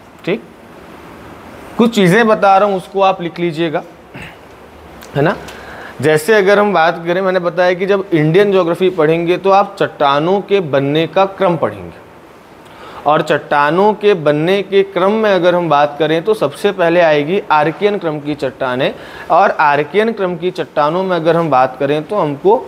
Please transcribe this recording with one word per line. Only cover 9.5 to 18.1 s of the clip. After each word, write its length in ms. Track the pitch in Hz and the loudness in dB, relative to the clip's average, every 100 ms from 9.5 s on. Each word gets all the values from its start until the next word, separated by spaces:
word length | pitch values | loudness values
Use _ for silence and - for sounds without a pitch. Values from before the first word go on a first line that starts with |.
आप 240 | 196 202 - | 2 2 -2
चट्टानों 600 | 147 - 143 143 165 196 | -4 0 0 2 0 -2
के 180 | 190 202 | 0 -2
बनने 440 | 156 139 139 151 160 | 0 0 0 0 0
का 180 | - 196 | 0 0
क्रम 300 | - 190 160 | 0 -2 0
पढ़ेंगे 440 | 113 101 87 - - - - - - - - - - - - | -4 -6 -14 -18 -20 -20 -20 -20 -20 -20 -20 -20 -20 -6 0
और 160 | 156 | 0
चट्टानों 720 | 160 151 - 147 147 170 208 | 0 -2 0 0 2 2 2
के 200 | 208 208 190 | 2 0 2
बनने 440 | 147 147 165 202 | 0 0 0 -2
के 200 | 196 196 | 0 0
क्रम 280 | 190 180 190 | 0 0 0
में 160 | 220 214 | 2 2
अगर 240 | 185 180 | 2 2
हम 140 | 175 170 | 2 2
बात 280 | 143 147 - | 2 2 0
करें 240 | 151 165 | -2 0
तो 100 | 196 | 0
सबसे 380 | 214 143 - 202 | 0 -2 -2 -4
पहले 280 | 190 170 175 | 0 2 4
आएगी 400 | 165 151 147 196 - | 4 2 0 -2 0
आर्कियन 460 | 156 156 156 202 202 | 0 0 -2 -2 -2
क्रम 200 | 165 | -4